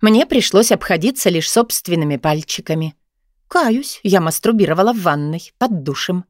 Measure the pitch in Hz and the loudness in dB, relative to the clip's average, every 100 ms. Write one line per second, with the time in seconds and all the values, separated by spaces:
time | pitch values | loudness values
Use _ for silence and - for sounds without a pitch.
0 | 214 220 320 269 - 190 233 202 - 170 | 2 4 4 0 2 2 2 0 0 0
1 | 208 - 202 170 160 226 233 - - 170 | 0 0 0 0 0 0 0 -4 -2 -2
2 | 147 143 160 151 156 - - 160 160 - | 0 -2 -2 -2 -4 -10 -4 -4 -4 -10
3 | _ _ _ _ _ 359 277 226 285 - | _ _ _ _ _ 0 0 0 -4 -8
4 | 202 190 160 - 220 226 185 165 208 233 | 0 2 0 0 0 2 2 2 2 2
5 | 175 147 147 165 - _ 254 190 139 135 | 0 -2 -4 -6 -10 _ -2 -2 -4 -6
6 | - 180 | -4 -6